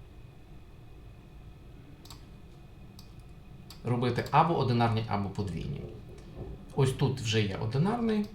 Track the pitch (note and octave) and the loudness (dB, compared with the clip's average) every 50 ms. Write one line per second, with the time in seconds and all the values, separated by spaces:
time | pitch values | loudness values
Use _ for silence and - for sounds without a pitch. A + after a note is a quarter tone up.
0 | - - - - - - - - - - - - - - - - - - - - | -18 -18 -16 -16 -16 -16 -16 -18 -18 -16 -16 -16 -16 -16 -18 -18 -18 -16 -16 -16
1 | - - - - - - - - - - - - - - - - - - - - | -16 -16 -18 -18 -18 -18 -18 -16 -16 -16 -16 -18 -18 -18 -18 -18 -18 -18 -18 -18
2 | - - - - - - - - - - - - - - - - - - - - | -16 -16 -16 -16 -16 -18 -18 -18 -18 -18 -18 -18 -18 -18 -18 -18 -18 -18 -18 -18
3 | - - - - - - - - - - - - - - - - - - B2 A#2 | -18 -16 -16 -16 -16 -16 -16 -16 -18 -18 -18 -18 -18 -16 -14 -6 0 0 2 4
4 | B2+ A#2+ A2+ - - - - D3 D#3+ E3+ E3 - - A2+ A#2+ A#2 A#2 A2+ G#2+ A2 | 4 4 2 2 2 4 6 6 8 8 6 4 4 4 6 6 6 6 4 2
5 | - - G#2+ G2+ G2 F#2+ - - G2 F#2 E2 D#2+ - - - - - - - - | 2 2 0 0 0 0 -2 -2 -2 -2 -2 -4 -4 -4 -4 -6 -6 -10 -10 -12
6 | - - - - - - - - - - - - - - - - C3+ A#2 - - | -12 -14 -14 -14 -14 -12 -10 -10 -8 -8 -10 -10 -10 -4 4 4 4 4 6 4
7 | D3 A#2 A2 - A2 A2+ G#2+ A2 G#2 G2 F#2+ - A#2 A2 A#2+ C#3 E3 G3+ A#3 A#3+ | 2 2 2 2 2 4 4 4 4 4 2 0 0 2 4 4 4 4 4 4
8 | A#3 A3+ G#3+ G#3 G#3 - | 4 4 4 4 2 0